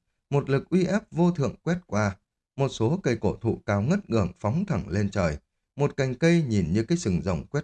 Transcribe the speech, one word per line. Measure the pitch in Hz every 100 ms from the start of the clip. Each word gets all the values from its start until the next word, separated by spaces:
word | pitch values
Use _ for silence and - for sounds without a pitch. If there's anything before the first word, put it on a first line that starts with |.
| _ _ _
một | 143 131
lực | 135 -
uy | 185 175
áp | 202 -
vô | 151 175
thượng | 175 131 175
quét | - 180 -
qua, | 101 104 98 _ _ _ -
một | 135
số | - 113 180
cây | 151 113
cổ | 101 -
thụ | 113 - -
cao | 101
ngất | 110 202 -
ngưởng | 113 87 -
phóng | 104 143 202
thẳng | 113 -
lên | 92 101
trời, | 101 92 76 - _ _ -
một | 143 -
cành | 135 127
cây | 165 170 143
nhìn | 104 80
như | 98
cái | 113 170
sừng | 110 87
rồng | 85 87 -
quét | 147